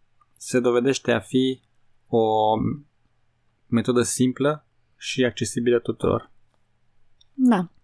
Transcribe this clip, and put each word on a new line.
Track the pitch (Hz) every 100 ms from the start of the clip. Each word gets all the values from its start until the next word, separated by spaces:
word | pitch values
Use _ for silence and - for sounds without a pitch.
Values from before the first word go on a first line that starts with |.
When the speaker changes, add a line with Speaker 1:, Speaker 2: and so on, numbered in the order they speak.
| _ _ _ -
Speaker 1:
se | - 127
dovedește | 123 120 131 131 -
a | 117
fi | - 131 131 131 _ _ _ _ _
o | 117 110 110 107 110 113 143 - _ _ _ _ _ _ _ -
metodă | 113 110 123
simplă | 113 - 127 123 139 151 _ _ _ _
și | - -
accesibile | 123 - 117 120 120 120
tuturor. | - 117 - 113 - _ _ _ _ _ _ _ _ _ _
Speaker 2:
Da. | - 254 196 170 _